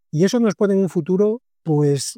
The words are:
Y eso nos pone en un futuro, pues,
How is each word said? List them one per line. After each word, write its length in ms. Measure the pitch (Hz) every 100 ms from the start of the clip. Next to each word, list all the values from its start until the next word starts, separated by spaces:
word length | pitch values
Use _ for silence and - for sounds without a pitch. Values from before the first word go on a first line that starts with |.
| _
Y 120 | 151
eso 160 | 190 247
nos 160 | 226 -
pone 200 | 202 196
en 60 |
un 80 | 190
futuro, 520 | 180 151 185 208 233 - _
pues, 540 | 165 147 147 139 -